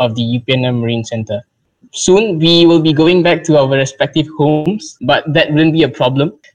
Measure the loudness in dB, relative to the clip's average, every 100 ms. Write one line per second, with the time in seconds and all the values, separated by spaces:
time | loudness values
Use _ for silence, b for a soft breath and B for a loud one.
0 | -4 -4 -4 -4 -2 -2 -2 -2 -4 -4
1 | -6 -10 -8 -10 -12 _ _ _ _ -6
2 | 2 2 2 0 2 4 4 4 2 2
3 | 2 4 2 0 0 0 2 0 -2 -4
4 | -4 -2 -4 -2 0 0 -2 -6 -10 -10
5 | -2 -2 0 -2 0 2 2 2 0 0
6 | -2 0 -4 -6 b